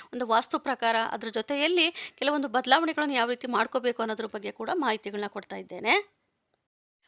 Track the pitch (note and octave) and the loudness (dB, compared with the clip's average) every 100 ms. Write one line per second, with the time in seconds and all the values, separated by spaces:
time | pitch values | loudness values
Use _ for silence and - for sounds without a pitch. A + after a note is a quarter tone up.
0 | - B3 A#3 A3+ A#3+ D4+ - A#3+ A#3 A3+ | -10 -6 2 4 4 0 -2 0 2 2
1 | A3+ A3 A3+ A3 A3 C#4+ D#4 F4 D#4+ - | 0 -4 -4 -4 -2 0 2 4 2 0
2 | - - C4+ D4 C4+ B3 B3 C#4+ D#4+ D4+ | -12 -2 0 0 0 -2 4 4 4 0
3 | D4 C4 A#3 B3 B3 A3+ A#3 B3+ A#3+ A3+ | 0 2 2 0 -2 0 0 0 -2 -2
4 | A3 A3 G#3+ G#3+ G3+ - A3 F4+ B3+ G#3+ | -4 -4 -6 -8 -10 -8 -4 -2 0 -2
5 | G3+ G#3 G3+ G3+ - F#3+ F#3 F3+ - G4+ | -4 -8 -8 -10 -12 -14 -12 -6 2 2
6 | G4+ _ _ _ _ _ _ _ _ _ | 0 _ _ _ _ _ _ _ _ _